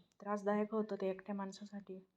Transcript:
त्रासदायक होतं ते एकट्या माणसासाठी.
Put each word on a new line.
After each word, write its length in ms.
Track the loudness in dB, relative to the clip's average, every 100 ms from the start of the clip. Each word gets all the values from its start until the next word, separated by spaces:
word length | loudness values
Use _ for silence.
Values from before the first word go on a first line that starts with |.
| -20 -10
त्रासदायक 540 | -2 0 4 4 4
होतं 220 | 2 0 2
ते 100 | 0
एकट्या 240 | 0 -2
माणसासाठी. 640 | -4 -4 -6 -10 -10 -10 -12 -14